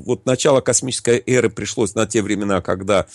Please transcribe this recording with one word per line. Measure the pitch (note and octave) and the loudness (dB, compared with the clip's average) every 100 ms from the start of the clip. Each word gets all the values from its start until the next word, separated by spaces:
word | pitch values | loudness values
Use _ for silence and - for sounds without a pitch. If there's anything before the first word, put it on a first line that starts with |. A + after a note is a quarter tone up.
| - | -4
вот | A#2+ - | -4 0
начало | B2+ D3+ C3+ | 0 4 2
космической | - A#2+ C3 - - A#2 - | 2 -2 -4 -4 0 0 2
эры | B2+ A2+ | 2 2
пришлось | A2 G#2 - G#2+ | -2 -8 -2 -2
на | - A2 | 0 0
те | A#2 | 0
времена, | G2+ G2+ G2+ F#2+ | 0 -2 0 -2
когда | F#2+ F#2 G2 G2 - | -2 -4 0 0 -2